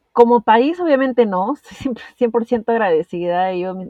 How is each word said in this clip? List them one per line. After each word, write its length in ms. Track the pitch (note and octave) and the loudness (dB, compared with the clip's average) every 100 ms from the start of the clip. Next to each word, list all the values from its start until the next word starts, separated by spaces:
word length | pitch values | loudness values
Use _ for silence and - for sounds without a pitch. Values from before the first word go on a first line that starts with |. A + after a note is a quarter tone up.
| _ | _
como 300 | - A#3 A#3+ | 2 4 4
país, 360 | - A3+ C#4 F4 | 4 2 2 0
obviamente 460 | E4+ C4 C4 A#3+ A3 | 0 2 0 0 0
no, 280 | F#3 G3+ D4 | 0 -4 -6
<laughs> 60 | |
cien, 320 | - G3+ C4+ A3+ - - | -10 -10 -8 -8 -12 -4
cien 140 | A#3+ | -2
por 140 | A#3 A3+ | -2 -2
ciento 260 | A#3+ A3 | -4 -2
agradecida. 800 | A3+ G3+ D#3 E3 F3 F3 F3 F#3 | -2 2 0 -2 -6 -4 -2 -2
Yo, 200 | F#3 F#3 F#3 F#3 | -2 -6 -8 -10